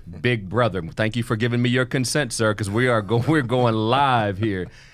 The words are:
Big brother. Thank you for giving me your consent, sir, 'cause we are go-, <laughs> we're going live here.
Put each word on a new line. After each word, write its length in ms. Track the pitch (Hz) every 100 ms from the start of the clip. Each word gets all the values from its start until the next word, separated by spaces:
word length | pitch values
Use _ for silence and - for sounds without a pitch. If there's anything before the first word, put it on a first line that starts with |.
| 87 85
Big 260 | 120 120 92
brother. 360 | 107 117 90
Thank 320 | 82 - 110 117
you 80 |
for 120 | 110 110
giving 280 | 120 120
me 60 | 123
your 160 | 127 123
consent, 460 | 135 120 151 131
sir, 220 | - 110
'cause 160 | 101 98
we 180 | 107 127
are 140 | 113
go-, 160 | 98 117
<laughs> 60 | 120
we're 140 | 156
going 320 | 117 127 120
live 640 | 110 110 131 139 123 104 95
here. 300 | 110 92 87 - -